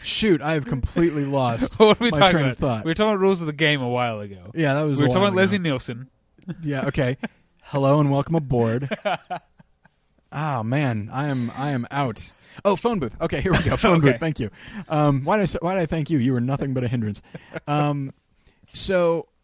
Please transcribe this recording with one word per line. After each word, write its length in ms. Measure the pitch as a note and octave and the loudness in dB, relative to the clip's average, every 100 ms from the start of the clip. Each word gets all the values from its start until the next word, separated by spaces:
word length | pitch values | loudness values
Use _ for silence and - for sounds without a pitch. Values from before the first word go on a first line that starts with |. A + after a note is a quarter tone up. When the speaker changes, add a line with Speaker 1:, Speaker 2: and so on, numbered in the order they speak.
Speaker 1:
Shoot, 380 | - - G#3+ D#3+ | -8 0 2 2
I 140 | D3+ | 2
have 100 | D#3 | -2
completely 640 | C3 C#3 - - E3+ D3 C#3 | -2 -4 -2 0 0 0 -2
lost 480 | C#3 B2+ A#2 C4+ | 0 0 0 -2
Speaker 2:
<laughs> 40 | - | 4
What 220 | A3 G#3 | 4 6
were 60 | A#3 | 2
we 40 | |
Speaker 1:
my 60 | D#3 | 4
Speaker 2:
talking 140 | F#3+ | 4
Speaker 1:
train 120 | F3 C3 | 4 2
Speaker 2:
about? 60 | |
Speaker 1:
of 60 | A#2+ | 0
thought. 260 | C#3+ A2 D#3 | -2 0 -2
Speaker 2:
We 40 | |
were 40 | |
talking 160 | E3 G#3+ | 0 0
about 100 | G3+ | 2
rules 220 | F#3+ F#3 | 2 2
of 40 | D#3 | -2
the 60 | |
game 300 | D3 D#3 C#3+ | 0 2 2
a 60 | B2 | 0
while 300 | B2 A#2+ G#2+ | 0 -2 -4
ago. 300 | G#2 F#2+ F2+ | -8 -14 -10
Speaker 1:
Yeah, 180 | D#3+ D3 | -2 0
that 80 | C#3 | 2
was 140 | D3+ C#3+ | 0 2
Speaker 2:
We 40 | |
Speaker 1:
a 40 | C#3+ | 2
Speaker 2:
were 0 | |
talking 120 | F#3 | 4
Speaker 1:
while 60 | G3+ | 2
Speaker 2:
about 40 | F#3 | 2
Leslie 200 | F#3+ G3+ | 2 2
Speaker 1:
ago. 60 | |
Speaker 2:
Nielsen. 440 | E3+ B2+ - A#2+ C3 _ _ _ F#3 E3+ | -2 -4 -6 -12 -14 _ _ _ -14 -8
Speaker 1:
Yeah, 240 | D#3 C#3 A2+ | -6 -4 -2
okay. 320 | D#3+ B2+ C3+ - _ _ _ | 0 -2 -2 -8 _ _ _
Hello 360 | - C#3 C3+ D3 | -6 0 4 4
and 100 | C#3+ | 4
welcome 240 | C#3 C#3 D#3+ | 2 0 -2
aboard. 520 | C3+ B2 A2+ A#2 C#3 G#3+ | 0 2 2 0 -4 -4
Speaker 2:
<laughs> 40 | G#3 E3+ - F3 _ _ _ _ _ _ _ _ - | -4 -4 -8 -12 _ _ _ _ _ _ _ _ -12
Speaker 1:
Oh, 300 | C3+ D3+ C3 | -6 -4 -2
man, 480 | A2 C#3 C#3 A2 G#2 | -2 0 0 -2 -6
I 140 | B2+ D3 | -6 -4
am, 220 | C3 A#2 - | -4 -4 -6
I 160 | D3 | -4
am 160 | C3 A#2 | -4 -4
out. 400 | C#3 C3+ G#2 - - _ - | -4 -4 -6 -14 -18 _ -4
Oh, 120 | G3+ F#3+ | 0 0
phone 240 | A#3 A3 | 0 -2
booth. 160 | B2+ - | -4 -4
Okay, 200 | E3 D#3 | -4 -2
here 100 | F#3 | 0
we 100 | F#3 | 0
go. 120 | F3+ F3 | 0 2
Phone 200 | A3 E3+ | 4 6
Speaker 2:
<laughs> 20 | |
Okay. 140 | C#3+ | 4
Speaker 1:
booth. 80 | - | 2
Thank 180 | D#3+ D3 | -2 -4
you. 100 | A2 - - G#3+ - | -6 -10 -18 -14 -4
Um, 360 | D3+ D3 C3+ | 2 2 2
why 120 | C#3+ G#3+ | 2 0
did 40 | |
I 40 | |
s-, 120 | F3 G3+ | 0 -2
why 140 | E3+ | -2
did 60 | F#3+ | -2
I 60 | D#3+ | -2
thank 220 | E3 D3 | -2 -2
you? 100 | D#3 | 0
You 140 | B2 | 2
were 80 | B2+ | 0
nothing 320 | B2 C#3 C#3 | 0 -2 -2
but 120 | C3 | -2
a 40 | B2 | -2
hindrance. 320 | B2 G#2+ G2+ - - - - - | -2 -4 -6 -12 -20 -16 -12 -4
Um, 460 | D3 D3 C#3+ C3+ - _ _ _ _ _ | -2 0 -2 -8 -14 _ _ _ _ _
so, 540 | - - F#3 E3+ E3 - _ | -6 0 2 2 0 -6 _